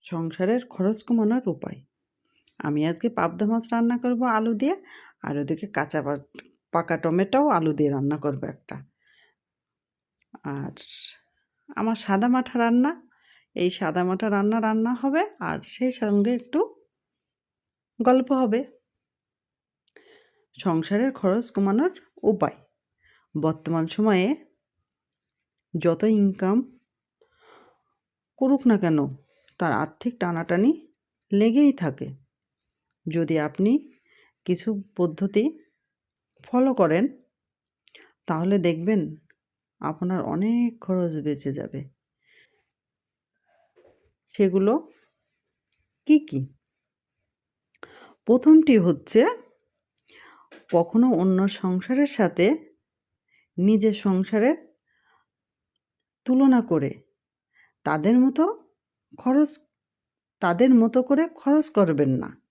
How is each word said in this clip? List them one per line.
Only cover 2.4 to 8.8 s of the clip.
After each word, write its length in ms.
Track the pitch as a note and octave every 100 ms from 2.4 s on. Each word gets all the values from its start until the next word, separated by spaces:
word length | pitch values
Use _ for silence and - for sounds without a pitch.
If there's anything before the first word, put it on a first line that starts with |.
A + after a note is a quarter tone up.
| _ _
আমি 280 | D3+ D3 D#3
আজকে 240 | E3 A#3
পাবদা 360 | - E3+ F3 G#3
মাছ 280 | A3+ A3+
রান্না 240 | A#3 A#3 A#3+
করব 260 | B3 B3
আলু 300 | B3+ A3 A3
দিয়ে, 300 | G#3+ C4+ G4 - - - _
আর 160 | - C#3+
ওদিকে 300 | C#3+ D#3+ G3+
কাঁচা 340 | - D3 D#3+
পা-, 380 | C#3 C#3+ - - _ _ _
পাকা 260 | E3+ E3 D#3+
টমেটো 520 | E3 F3 G3 C4 D4
আলু 240 | F#3+ D#3+
দিয়ে 160 | D3 D3
রান্না 280 | C#3 C#3 D3+
করব 260 | D3 C#3
একটা। 400 | - - - C#3